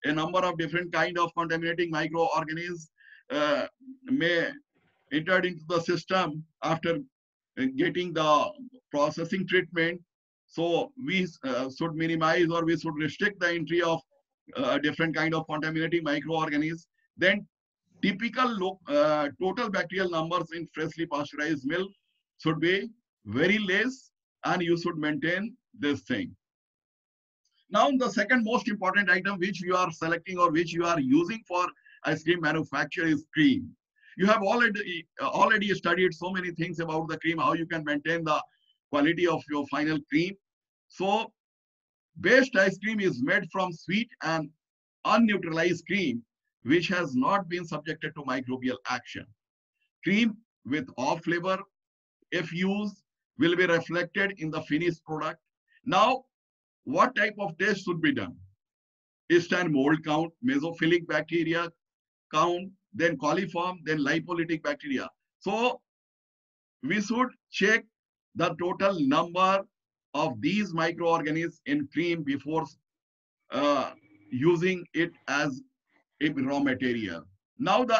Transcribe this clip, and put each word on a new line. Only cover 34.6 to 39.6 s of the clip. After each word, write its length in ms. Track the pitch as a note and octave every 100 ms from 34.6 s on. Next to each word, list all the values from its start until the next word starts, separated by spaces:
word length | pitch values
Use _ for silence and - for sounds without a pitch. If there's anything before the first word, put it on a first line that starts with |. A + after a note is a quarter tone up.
| A#3 G#3 F#3 E3+ - -
uh, 60 | C3
already 460 | - G3 G#3+ G3+ F#3
studied 380 | F3 E3+ F3+
so 180 | D#3+ F3+
many 200 | F#3+ F3+
things 280 | E3 E3+ E3
about 300 | E3 D#3+ D#3
the 100 | D#3
cream, 200 | D#3+ E3
how 140 | -
you 120 | E3 E3
can 180 | E3
maintain 400 | D3 D3 D#3 E3+
the 180 | D#3 D3 - _ _ _ _
quality 380 | C#3+ D3+ E3+ F3
of 160 | D#3 -
your 180 | D3